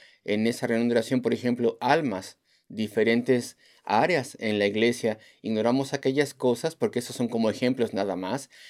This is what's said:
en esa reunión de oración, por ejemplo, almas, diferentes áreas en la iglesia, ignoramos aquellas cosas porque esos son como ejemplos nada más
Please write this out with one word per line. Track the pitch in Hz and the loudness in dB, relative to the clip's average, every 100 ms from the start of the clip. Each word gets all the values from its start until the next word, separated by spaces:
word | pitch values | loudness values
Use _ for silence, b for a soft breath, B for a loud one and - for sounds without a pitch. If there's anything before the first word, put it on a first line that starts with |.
| b b | b b
en | - 104 113 | -4 0 0
esa | 120 123 | -2 -2
reunión | 117 120 | 0 2
de | |
oración, | 117 113 127 | 2 0 0
por | 120 | 0
ejemplo, | 117 123 120 117 - | -2 0 0 0 0
almas, | 127 156 143 95 - - _ _ - | 2 2 2 -4 -8 -18 _ _ -12
diferentes | 104 107 113 110 117 120 123 120 - b b | -6 -2 2 4 4 4 2 0 -12 b b
áreas | - 104 160 165 - - | 0 2 4 2 -2 -6
en | 113 104 | -2 0
la | 101 | 0
iglesia, | 107 117 120 - 107 b b | 2 2 2 -2 -4 b b
ignoramos | 110 110 113 131 135 | -4 0 2 2 0
aquellas | 143 135 135 139 | -2 0 0 -2
cosas | - 127 120 160 - | 0 0 0 -2 -2
porque | 127 - | -2 -2
esos | - - | -6 -4
son | 120 | -2
como | 117 110 | 0 0
ejemplos | - 127 131 113 | 0 -2 0 -2
nada | 104 101 | -2 -2
más | 90 92 131 - B B | -4 -4 -6 -8 B B